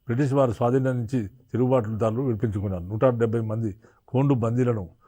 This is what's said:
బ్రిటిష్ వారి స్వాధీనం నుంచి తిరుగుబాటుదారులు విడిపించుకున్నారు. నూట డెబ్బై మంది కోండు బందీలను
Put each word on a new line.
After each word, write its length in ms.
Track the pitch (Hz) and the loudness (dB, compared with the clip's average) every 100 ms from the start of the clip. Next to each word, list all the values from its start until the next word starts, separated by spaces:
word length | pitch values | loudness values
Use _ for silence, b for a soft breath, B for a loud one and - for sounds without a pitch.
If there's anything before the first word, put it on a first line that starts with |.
| - | -4
బ్రిటిష్ 260 | 120 143 | -2 0
వారి 200 | 139 131 | 2 2
స్వాధీనం 440 | 101 120 135 131 127 | 2 0 2 0 -2
నుంచి 300 | 113 127 104 | -2 -4 -4
తిరుగుబాటుదారులు 960 | - - 113 127 131 104 110 113 110 | -10 -6 0 2 2 0 -2 -2 0
విడిపించుకున్నారు. 600 | 139 107 117 101 101 92 | -2 0 -2 -2 -4 -4
నూట 220 | 87 107 131 | -6 0 2
డెబ్బై 340 | 117 113 117 | 2 0 0
మంది 360 | 110 113 110 98 b b - | -2 -4 -4 -6 b b -4
కోండు 260 | 123 139 | 0 2
బందీలను 560 | 127 113 120 123 110 87 _ | 2 2 0 0 0 -6 _